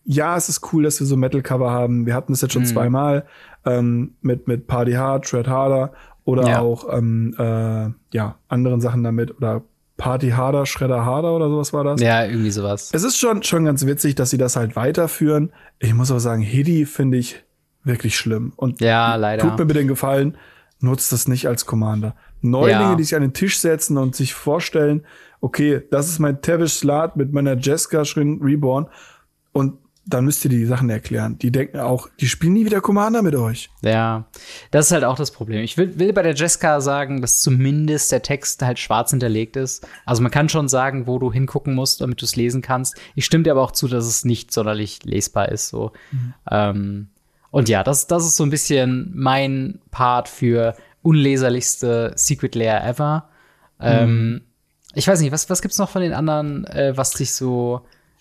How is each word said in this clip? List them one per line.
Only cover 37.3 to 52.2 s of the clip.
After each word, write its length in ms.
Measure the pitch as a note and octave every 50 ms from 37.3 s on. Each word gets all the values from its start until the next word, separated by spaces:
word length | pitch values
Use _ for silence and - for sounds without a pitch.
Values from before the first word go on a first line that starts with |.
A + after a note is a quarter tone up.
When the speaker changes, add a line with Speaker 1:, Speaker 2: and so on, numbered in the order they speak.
| - - -
Speaker 2:
zumindest 680 | C#3+ C3 B2+ C3+ C3+ C#3+ D3+ D3+ D3+ D3+ C#3+ - -
der 120 | C#3 A#2+ -
Text 400 | - C#3+ C3+ - - - - C3+
halt 160 | B2 B2 -
schwarz 320 | - - A2 A2+ A#2+ -
hinterlegt 440 | C#3+ B2+ B2 A#2 G#2+ A2 A2+ A2+ -
ist. 320 | C3 C3 C3 - - - - - - -
Also 160 | - B2 A2+ B2+
man 80 | A#2
kann 180 | - D3 D#3 D#3
schon 180 | - D#3+ C#3+
sagen, 380 | B2+ C3 B2+ C3 C3+ C3+ C3+ A#2
wo 140 | B2+ B2+ B2+
du 120 | C3 A#2+
hingucken 440 | A2+ C3 C3+ C3 - C#3+ - C#3+ C3
musst, 260 | B2+ C3 - - -
damit 180 | - B2+ A#2+ -
du's 160 | - - -
lesen 280 | A#2+ A#2 A#2+ B2 C3 -
kannst. 320 | - C3 B2+ C3 - - - - - -
Ich 120 | C#3+ -
stimme 180 | - F3 D#3+ D#3+
dir 80 | D#3
aber 100 | C#3+ C3
auch 100 | C3 -
zu, 160 | - - C#3+
dass 180 | B2 B2 A#2+ A#2
es 180 | A#2 A2+ - -
nicht 260 | B2 A2+ - - -
sonderlich 520 | - A2+ G#2 G#2+ G#2+ G#2 G#2+ G2+ - - -
lesbar 460 | G2+ G2+ G#2 - - - G#2+ G2+ -
ist, 200 | A2 G#2+ - -
so. 220 | - A2+ A2 A2 - - - -
Speaker 1:
Mhm. 220 | C#3 C3 A#2+ B2 - _ - -
Speaker 2:
Ähm, 580 | - G#2 G#2 G2+ G2 G2+ G2 G2+ G2+ G2+ G2+ - _ _ _ _ _ _ _ _
und 180 | - C#3+ B2+ A2
ja, 140 | A2 F#2+ F#2+
das, 240 | C3 C#3+ - -
das 180 | - E3+ F3 E3
ist 120 | E3 -
so 60 | - D#3
ein 60 | C#3+
bisschen 640 | D#3 C#3 - - D3 C3 B2+ B2+ B2+ B2+ A#2+ - -
mein 680 | - C3+ C3 C3 C#3 C#3 C3+ C3+ C3+ C3 - - - _ -
Part 380 | - - B2+ B2 B2 B2 - -
für 460 | - - B2+ A#2+ A#2 A#2 A#2 A2+ - - - - _ _ -
unleserlichste 1080 | E3 D#3 D3+ C#3 C#3 C#3 C3 C3 B2 A#2+ B2+ - - - - B2+ A#2+ A#2 A#2 A#2 A2 -
Secret 400 | -